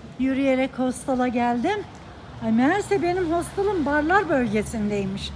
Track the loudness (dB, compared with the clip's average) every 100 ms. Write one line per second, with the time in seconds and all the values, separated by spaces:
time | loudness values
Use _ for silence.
0 | -12 -4 -2 2 2 2 0 0 -2 -2
1 | -2 0 0 2 0 2 0 -2 -6 -14
2 | -18 -18 -16 -6 0 4 4 2 2 0
3 | 2 0 0 0 -2 -2 0 2 2 2
4 | 4 2 4 2 2 0 -2 -2 -2 -2
5 | -4 -6 -8